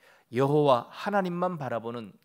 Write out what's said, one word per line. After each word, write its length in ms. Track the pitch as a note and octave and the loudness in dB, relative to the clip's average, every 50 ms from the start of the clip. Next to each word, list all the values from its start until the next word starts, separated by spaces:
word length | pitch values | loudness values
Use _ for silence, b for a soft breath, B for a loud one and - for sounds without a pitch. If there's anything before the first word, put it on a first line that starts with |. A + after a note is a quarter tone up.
| b b b b b b A#2+ | b b b b b b 0
여호와 540 | A#2+ C3+ C#3 D3 D3+ D3 C#3+ B2+ A#2 - - | 0 2 4 4 4 6 6 4 4 2 -6
하나님만 680 | - - - G#3 G3+ G3+ F#3 F3+ F3 F3 F3+ F3+ F3+ | -14 -10 -6 -2 0 0 0 0 -2 -2 -2 -4 -4
바라보는 560 | D3+ C#3 A#2+ A#2 A2+ A2 A#2 A#2+ A#2+ A2 F#2+ - _ | -4 -6 -6 -6 -6 -6 -6 -10 -10 -12 -14 -18 _